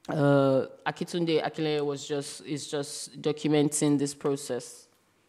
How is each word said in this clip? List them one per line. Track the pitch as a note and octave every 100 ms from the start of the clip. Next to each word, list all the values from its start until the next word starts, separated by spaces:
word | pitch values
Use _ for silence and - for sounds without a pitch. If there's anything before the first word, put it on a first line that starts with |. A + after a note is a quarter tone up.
| -
Uh, | D#3+ C#3+ C#3 C#3 C3+ A2+ -
Akitunde | D#3+ - F3 F3+ E3 D#3
Akile | D3+ D#3+ D#3 D3+
was | D3 C#3 -
just, | D3 C#3 - A#2+
is | D3 -
just | D3+ C#3 - - -
documenting | D#3 D3 D3+ D3+ D3 - D3+ C#3+
this | C#3+
process. | C#3+ D3 C#3 - A#2+ - - - _ _ _